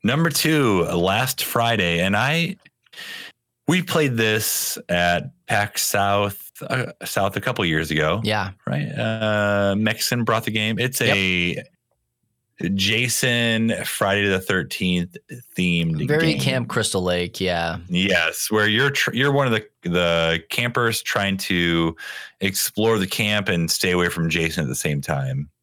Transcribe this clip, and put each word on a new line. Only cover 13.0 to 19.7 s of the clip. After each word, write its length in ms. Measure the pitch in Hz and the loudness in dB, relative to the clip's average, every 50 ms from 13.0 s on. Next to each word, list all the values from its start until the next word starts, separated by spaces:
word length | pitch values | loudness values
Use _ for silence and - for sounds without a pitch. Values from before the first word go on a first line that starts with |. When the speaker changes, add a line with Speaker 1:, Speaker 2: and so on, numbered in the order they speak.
| 123 123 - - - 123 120 120 117 117 113 110 113 113 104 87 101 | 0 0 0 0 0 0 2 2 2 2 2 2 2 0 0 -2 -4
Speaker 1:
Friday 440 | - - - 101 98 98 104 101 | -6 -2 0 0 2 2 2 2
the 120 | 101 95 92 | 2 0 0
Thirteenth 800 | 95 - 98 92 82 - - - 98 90 90 90 87 87 - - _ _ - - - - - | 0 0 0 0 0 -2 -6 -2 0 0 0 0 -2 -4 -8 -20 _ _ -18 -18 -18 -10 -4
themed 500 | - 90 90 87 85 85 82 80 - - | -2 0 2 2 2 0 0 0 -2 0
Speaker 2:
Very 260 | 127 147 156 165 160 151 | 0 0 2 2 2 0
Speaker 1:
game. 60 | 139 | 0
Speaker 2:
Camp 300 | 131 135 131 131 117 - | 0 0 0 -2 -2 -2
Crystal 320 | - 120 104 - - 95 90 | -2 -2 -2 0 0 0 0
Lake, 380 | 90 87 87 87 85 - - | 0 0 0 -2 -4 -4 -4
yeah. 380 | 95 90 87 85 82 82 82 85 85 90 | -2 0 0 0 -2 -2 -4 -6 -6 -4
Speaker 1:
Yes, 600 | 87 87 92 98 92 85 82 80 - - - - | 0 0 2 2 2 2 2 0 -2 -4 -4 0
where 180 | 107 110 104 | 2 2 2
you're 240 | 107 107 113 135 143 | 2 2 2 2 2
tr-, 220 | 139 - - - - | 2 0 -2 0 0
you're 180 | 120 135 143 139 | 0 0 2 2
one 120 | 143 139 | 2 2
of 60 | 127 113 | 2 0
the, 140 | 104 - - | 0 -2 -6